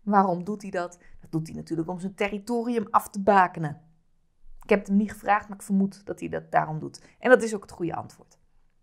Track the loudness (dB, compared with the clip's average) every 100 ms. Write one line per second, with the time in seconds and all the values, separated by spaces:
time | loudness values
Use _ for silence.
0 | 0 4 4 0 -4 -8 -6 -6 -8 -10
1 | -20 -20 -6 -6 -6 -10 -8 -6 -6 -6
2 | -8 -4 -4 -4 -4 -4 -2 -4 0 0
3 | 0 -2 4 6 6 2 -6 -6 _ _
4 | _ _ _ _ -20 -8 0 0 2 0
5 | 0 -4 0 0 -2 -14 -2 0 0 -2
6 | -12 -10 -6 -8 -2 -2 0 -4 -10 -14
7 | -20 _ 4 4 4 -6 -10 -8 -6 -6
8 | -10 -16 -20 _ _ _ _ _